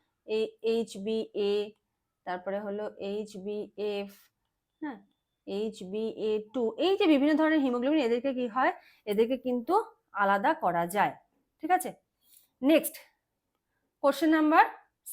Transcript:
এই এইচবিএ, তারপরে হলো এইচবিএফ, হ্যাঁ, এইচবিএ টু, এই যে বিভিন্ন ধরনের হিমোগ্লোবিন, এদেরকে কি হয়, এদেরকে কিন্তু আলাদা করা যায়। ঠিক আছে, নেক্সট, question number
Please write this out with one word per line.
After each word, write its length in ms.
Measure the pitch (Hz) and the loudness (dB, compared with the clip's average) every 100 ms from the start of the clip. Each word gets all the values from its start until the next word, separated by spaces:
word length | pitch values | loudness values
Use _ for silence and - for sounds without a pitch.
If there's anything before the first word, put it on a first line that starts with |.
| _ _ - | _ _ -6
এই 180 | 220 220 - | -4 -4 -4
এইচবিএ, 1080 | 226 226 220 196 196 220 - - 202 208 208 - _ _ _ _ - | -2 -2 -2 -6 -4 -4 -4 -4 -2 -2 -4 -10 _ _ _ _ -10
তারপরে 340 | 180 185 202 | -8 -6 -8
হলো 360 | 214 202 214 208 | -6 -8 -8 -10
এইচবিএফ, 1120 | 196 208 208 196 190 208 202 - 208 202 196 196 _ _ _ _ _ _ | -8 -8 -8 -10 -10 -8 -10 -8 -6 -6 -8 -14 _ _ _ _ _ _
হ্যাঁ, 180 | 302 208 - _ _ _ - | -12 -12 -18 _ _ _ -10
এইচবিএ 840 | 196 220 208 185 214 220 - 214 214 214 | -6 -6 -8 -10 -6 -6 -4 -4 -4 -4
টু, 220 | 262 226 226 | -4 -2 0
এই 200 | 330 392 | 0 2
যে 80 | 392 | 4
বিভিন্ন 260 | 285 294 | 4 4
ধরনের 260 | 302 311 311 | 2 2 2
হিমোগ্লোবিন, 400 | 269 240 254 311 | 2 0 0 2
এদেরকে 340 | 233 240 277 | 2 0 -2
কি 140 | 254 247 | -2 -4
হয়, 260 | 254 302 370 - _ - | 0 0 -2 -10 _ -2
এদেরকে 320 | 202 233 262 | 2 2 0
কিন্তু 360 | 254 247 233 392 427 - _ | -2 -4 0 0 -2 -10 _
আলাদা 420 | 196 196 202 254 | -2 2 2 2
করা 300 | 320 190 170 175 | 0 0 0 0
যায়। 260 | 202 165 123 _ _ _ _ | 0 0 -2 _ _ _ _
ঠিক 100 | 320 | 0
আছে, 220 | 359 359 - _ _ _ - _ _ | 0 0 -12 _ _ _ -20 _ _
নেক্সট, 340 | 262 311 - - - _ _ _ _ _ _ _ _ _ | 4 4 2 -8 -18 _ _ _ _ _ _ _ _ _
question 260 | 277 277 320 | 0 2 4
number 320 | 311 302 330 466 - _ _ - | 4 6 6 6 2 _ _ -6